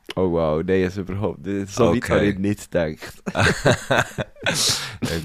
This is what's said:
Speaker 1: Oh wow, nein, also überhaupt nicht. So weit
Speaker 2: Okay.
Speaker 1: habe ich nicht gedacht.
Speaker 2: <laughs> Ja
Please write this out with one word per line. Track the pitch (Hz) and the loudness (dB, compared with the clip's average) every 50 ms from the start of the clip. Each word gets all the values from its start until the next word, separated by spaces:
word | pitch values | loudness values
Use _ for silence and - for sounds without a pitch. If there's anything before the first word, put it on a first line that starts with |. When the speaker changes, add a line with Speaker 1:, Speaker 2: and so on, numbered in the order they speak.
| _ - - | _ -8 -2
Speaker 1:
Oh | - 92 92 | 0 0 2
wow, | 85 82 82 78 76 78 85 | 2 2 2 2 0 0 2
nein, | 90 92 95 92 | 2 2 2 2
also | 90 92 101 | 0 -2 -6
überhaupt | 92 92 92 98 107 92 - - 71 | -6 -6 -4 -4 -4 -4 -4 -6 -6
nicht. | 90 101 101 98 98 | -6 -6 -4 -6 -4
So | - - 117 - 113 | 0 2 4 4 4
weit | 123 - | 2 2
Speaker 2:
Okay. | - 120 | 2 2
Speaker 1:
habe | 101 101 | 4 4
ich | 104 98 92 | 2 2 0
nicht | 95 101 104 - - - | 0 0 -2 -2 -4 -2
gedacht. | - 87 82 78 78 - - - - - - - - | -2 0 0 0 -4 -8 -12 -16 -16 -10 -10 -4 0
Speaker 2:
<laughs> | - 95 - - - - - - - - - 135 117 - - - - - - - - - - - - - - - - - - - - - - | 2 2 2 2 2 4 2 2 2 2 0 0 0 0 -2 -4 -6 -8 -8 -10 -6 -4 -4 -2 0 0 0 0 -2 -4 -8 -6 -6 -4 -4
Ja | 80 82 | -2 -2